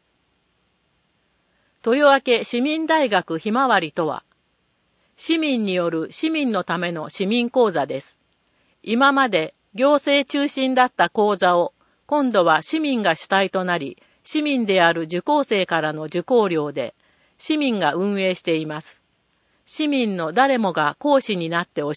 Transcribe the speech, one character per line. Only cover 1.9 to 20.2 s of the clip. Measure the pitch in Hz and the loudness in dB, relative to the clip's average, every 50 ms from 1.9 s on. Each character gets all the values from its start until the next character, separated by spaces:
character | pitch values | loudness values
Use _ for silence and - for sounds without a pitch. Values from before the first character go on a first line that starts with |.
| 247 285 294 277 277 269 - | 2 4 4 4 4 4 2
明 | 262 233 - | 0 0 0
市 | - - - 240 | 0 -4 -4 -2
民 | 254 302 302 320 320 | -2 -2 -2 -2 0
大 | 311 320 311 277 226 | 0 0 0 2 2
学 | 202 180 - - 165 160 | 0 -2 -2 -2 -6 -6
ひ | - 214 | -4 -2
ま | 220 254 277 254 | -2 0 2 2
わ | 214 190 | 2 0
り | 165 147 | 0 -2
と | - 185 160 | -4 -4 -4
は、 | 151 127 - - _ _ _ _ _ _ _ _ _ _ _ _ _ _ _ _ _ _ | -4 -4 -8 -12 _ _ _ _ _ _ _ _ _ _ _ _ _ _ _ _ _ _
市 | - - - 330 | -10 -4 -2 -2
民 | 320 311 294 262 226 214 | 0 0 0 0 0 0
に | 190 180 | 0 0
よ | 180 170 170 | 0 0 -2
る | 165 160 160 - | -2 -4 -4 -6
市 | - - 320 320 | -6 -6 -4 -2
民 | 320 302 285 240 | -2 -2 -2 0
の | 214 185 175 | -2 -2 -2
た | - 170 175 | -4 -4 -4
め | 175 175 | -4 -4
の | 170 160 151 - | -6 -8 -10 -10
市 | - - 190 | -6 -4 -2
民 | 190 233 247 240 240 | 0 0 0 0 0
講 | - 262 240 208 | 2 2 2 2
座 | 165 151 135 | 2 0 -2
で | 143 135 135 | -2 -6 -8
す。 | - - _ _ _ _ _ _ _ _ _ _ _ _ _ _ | -10 -14 _ _ _ _ _ _ _ _ _ _ _ _ _ _
今 | - 190 226 240 269 285 | -6 -2 0 2 2 4
ま | 269 277 262 233 | 4 2 2 2
で | 196 160 156 - - _ _ _ - | 0 0 -2 -4 -8 _ _ _ -2
行 | 196 262 285 294 | 0 2 4 4
政 | 269 - 294 277 285 269 | 2 2 2 2 2 2
中 | - - 285 285 294 | 0 -2 -2 -2 -2
心 | - 269 262 262 | -2 -2 -2 0
だ | 262 254 254 | 2 2 2
っ | 254 | 2
た | - - 170 170 | 0 0 -2 0
講 | - 226 208 208 202 | 0 0 0 2 2
座 | 180 190 180 180 175 | 2 2 4 4 2
を、 | 170 - - _ _ _ _ _ _ | 2 0 -4 _ _ _ _ _ _
今 | - 294 294 269 247 | -2 0 0 0 2
度 | 214 196 175 | 2 2 4
は | 170 156 156 | 4 2 2
市 | 156 - 311 320 | 0 -2 -4 -2
民 | 311 285 262 226 | -2 -2 -2 0
が | 202 175 160 | 0 0 -2
主 | - - | -2 -2
体 | - 196 196 196 185 | -2 0 0 0 0
と | - 190 | -2 -4
な | 185 180 175 | -2 -2 -2
り、 | 165 139 127 - - _ _ _ _ _ | -4 -4 -8 -12 -14 _ _ _ _ _
市 | - - 311 | -6 -4 -2
民 | 302 294 277 247 226 | -2 0 0 0 0
で | 196 190 185 | 2 2 4
あ | 170 170 | 4 4
る | 165 165 | 2 0
受 | 160 156 175 175 | -4 -4 -6 -4
講 | - - 294 294 269 | 0 0 0 0 0
生 | - 220 196 180 | 0 0 -2 0
か | - 180 160 | 0 -2 -2
ら | 151 156 | -2 -2
の | 151 156 156 | -4 -6 -8
受 | 156 - 175 | -6 -6 -6
講 | - - 254 233 208 185 | -2 2 2 2 2 2
料 | 170 156 147 147 | 0 -2 -2 -2
で、 | 143 143 120 110 - _ _ _ _ _ _ _ _ | -4 -6 -8 -8 -10 _ _ _ _ _ _ _ _
市 | _ - - 311 302 | _ -4 -2 -2 0
民 | 285 262 226 196 | 0 0 0 0
が | 165 147 | 0 0
運 | 143 175 190 208 202 196 | 0 0 -2 -2 -2 0
営 | 190 185 180 | -2 -2 -2
し | - | -2
て | - 175 165 | -2 -2 -2
い | 160 156 | -2 -2
ま | 156 151 156 | -6 -8 -12
す。 | - - - _ _ _ _ _ _ _ _ _ _ _ _ _ _ | -12 -16 -20 _ _ _ _ _ _ _ _ _ _ _ _ _ _
市 | - - - 311 | -12 -6 -4 -2
民 | 294 285 262 240 214 190 | 0 0 0 0 0 -2
の | 175 | -2